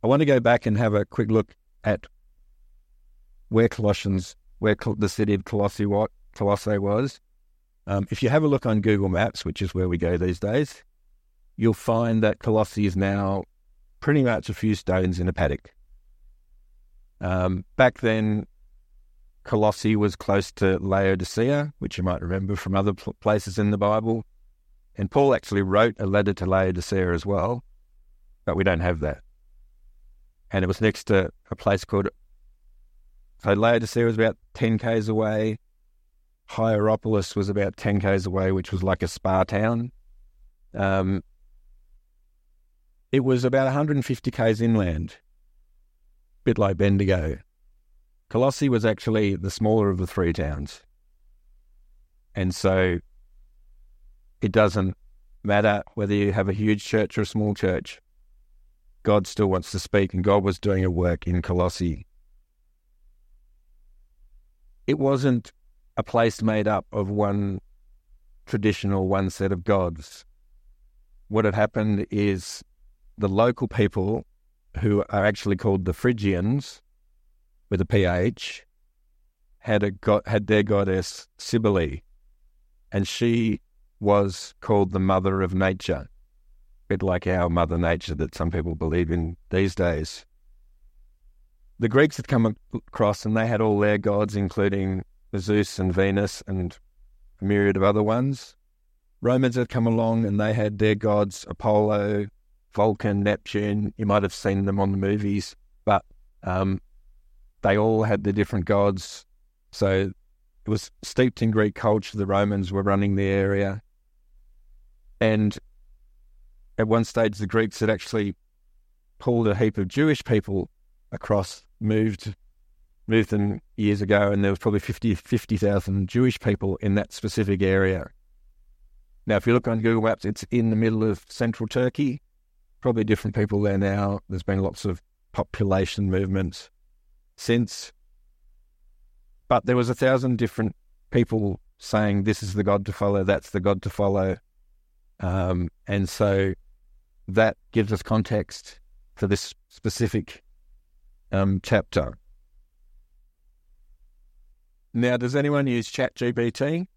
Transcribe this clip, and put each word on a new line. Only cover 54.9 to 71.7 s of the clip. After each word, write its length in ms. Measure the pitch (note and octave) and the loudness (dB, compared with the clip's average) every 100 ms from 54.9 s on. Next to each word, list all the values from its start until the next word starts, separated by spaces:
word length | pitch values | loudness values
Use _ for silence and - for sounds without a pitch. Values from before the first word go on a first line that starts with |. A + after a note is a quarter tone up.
| - - - _ - | -4 -16 -20 _ -12
matter 400 | G2+ G2+ G#2+ G2+ - | 0 2 4 0 -4
whether 200 | - G2+ | -6 -2
you 180 | G2+ G2+ | 2 0
have 160 | G2 G2 | 0 -2
a 40 | |
huge 320 | G2+ G#2+ G#2+ | 0 0 0
church 320 | - A2 G2+ - | 0 -2 0 -2
or 60 | |
a 40 | G#2 | -4
small 280 | A2 G#2+ | -2 -2
church. 460 | G2 F#2+ F2+ - - _ _ _ _ _ - _ _ _ _ | -2 -2 -2 -6 -18 _ _ _ _ _ -20 _ _ _ _
God 220 | - G#2 F#2+ | 2 2 2
still 200 | - G#2 | 0 2
wants 240 | F#2 E2+ | 2 -2
to 80 | F#2+ | -8
speak, 340 | - G#2 F#2+ | 0 0 2
and 100 | F#2 | 0
God 220 | F#2+ G2+ | 2 4
was 140 | G2 F2+ | 2 -2
doing 260 | G#2 F#2+ | 0 0
a 60 | F#2 | 0
work 360 | F2 F2 E2+ - | 2 0 0 -2
in 140 | F2+ | -2
Colossae. 640 | - F2+ F2+ - F2 D2 - _ _ _ _ _ _ _ _ _ _ _ _ - _ _ _ _ _ - _ _ - - _ _ _ - - | 0 0 0 0 -4 -4 -10 _ _ _ _ _ _ _ _ _ _ _ _ -20 _ _ _ _ _ -20 _ _ -20 -20 _ _ _ -14 -4
It 120 | D3 | 0
wasn't 540 | C3+ C3+ C#3 A#2+ - _ _ _ _ - | 0 2 2 0 -2 _ _ _ _ -8
a 60 | |
place 400 | A2 A#2 A#2 - | -2 2 2 2
made 260 | G#2+ G#2+ G#2 | 0 0 0
up 180 | G#2 - | 0 -2
of 160 | G#2+ F#2+ | -6 -4
one 520 | G#2 G#2 G2+ G2+ F#2+ _ _ _ _ _ - _ - | -2 0 0 -4 -6 _ _ _ _ _ -20 _ -20
traditional, 640 | - A2 G#2 G2+ G2 G2 F#2+ | -6 0 0 0 -2 0 0
one 220 | G2 F#2+ | 0 0
set 200 | - G2 | -2 -2
of 140 | F#2+ | -2
gods. 600 | F2 G2+ F2+ E2 D#2 - - _ _ - _ _ _ _ _ - _ | 0 2 0 -4 -16 -20 -20 _ _ -20 _ _ _ _ _ -20 _
What 160 | G#2+ G#2+ | 0 0
had 80 | |
happened 520 | G2+ G#2+ | 2 0